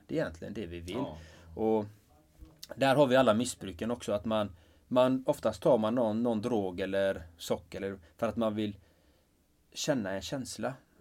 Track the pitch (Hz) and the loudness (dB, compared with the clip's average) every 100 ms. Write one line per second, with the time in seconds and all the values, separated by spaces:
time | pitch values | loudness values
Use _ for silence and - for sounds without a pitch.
0 | - 151 85 80 98 107 87 85 85 113 | -6 -4 -4 -6 -10 -8 -8 -10 -8 -6
1 | 123 80 - - - - 110 110 104 - | -6 -10 -18 -20 -16 -2 2 2 0 -10
2 | _ - _ - - - - - 135 135 | _ -20 _ -20 -20 -20 -16 0 4 6
3 | 135 131 120 107 127 - 95 85 113 120 | 6 6 6 4 0 -6 -10 -6 -4 -4
4 | - 104 110 107 101 - - _ _ 123 | -2 -4 0 -2 -2 -8 -20 _ _ 4
5 | 127 131 156 143 113 - 160 117 95 123 | 4 4 0 0 -2 0 4 4 4 2
6 | 113 110 120 110 117 107 95 90 95 98 | 0 2 0 0 0 0 0 -2 -2 2
7 | 98 95 - - - 110 - 95 98 98 | 0 0 -8 -14 -4 -4 -4 -8 -6 -8
8 | - - 113 104 110 107 104 101 _ _ | -14 -6 -4 0 -2 0 -4 -6 _ _
9 | _ _ _ _ _ _ _ - - 135 | _ _ _ _ _ _ _ -6 -2 -2
10 | 98 95 - 135 120 - 117 135 _ _ | -2 -4 -6 -8 -8 -6 -6 -8 _ _